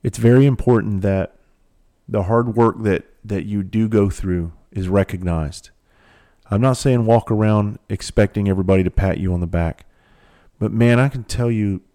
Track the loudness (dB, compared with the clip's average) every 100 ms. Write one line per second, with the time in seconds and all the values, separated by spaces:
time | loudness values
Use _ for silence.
0 | -8 0 4 6 4 2 2 2 0 -2
1 | -2 -2 -4 _ _ _ _ _ _ _
2 | -6 -4 0 0 0 2 2 2 -2 -2
3 | -4 _ -8 -8 -4 -6 -4 -2 0 2
4 | 0 -2 -4 -4 -6 -12 _ -8 0 0
5 | 0 -4 -4 -4 -6 -10 -20 _ _ _
6 | _ _ _ _ _ 0 0 0 0 0
7 | 2 2 2 0 2 2 0 -6 -10 -10
8 | -4 0 0 0 -2 0 2 2 2 0
9 | 0 -2 -2 -2 -2 -2 -2 -6 -18 _
10 | _ _ _ _ _ _ -4 2 4 4
11 | 2 -2 -8 -4 -2 0 -2 -4 _